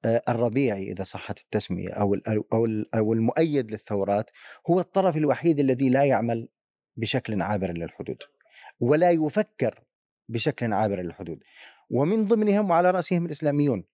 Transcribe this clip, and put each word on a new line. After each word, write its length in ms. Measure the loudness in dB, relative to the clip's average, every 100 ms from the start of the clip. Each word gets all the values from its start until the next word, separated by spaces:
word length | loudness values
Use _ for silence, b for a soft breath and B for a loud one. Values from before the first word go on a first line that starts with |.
آه، 180 | 0 0 0
الربيعي 640 | 0 0 0 0 -2 -6
إذا 120 | -8
صحت 340 | -10 -10 -12 -12
التسمية 520 | _ -6 -4 -6 -6
أو 240 | -2 0
ال-، 300 | 0 -2 -4 0
أو 120 | 0 0
ال-، 200 | -2 -2
أو 180 | -2 0
المؤيد 580 | 2 0 0 0 0 -4
للثورات 600 | -10 -4 -2 0 0 -2 B B B 0
هو 100 | 0
الطرف 360 | 0 0 0 2
الوحيد 420 | 0 2 2 2
الذي 300 | 2 2 2
لا 160 | 4
يعمل 440 | 4 2 0 -4 -6 _ _ _ _ -8
بشكل 460 | -4 -4 -2 -4
عابر 300 | -2 -2 -4
للحدود 500 | -4 -8 -8 -10 -10 -12 _ B B B B
ولا 300 | 0 4 4
يفكر 720 | 4 2 -2 -4 -2 -4 -4 _ _ _ _ -8
بشكل 440 | -4 -2 -2 -2
عابر 280 | 0 0 0
للحدود، 380 | -6 -10 -12 -12 B B B B B
ومن 340 | 0 0 0
ضمنهم 460 | 2 2 2 2 2
وعلى 200 | 4 4
رأسهم 360 | 2 0 -2 -2
الإسلاميون. 580 | -2 0 2 2 0 -4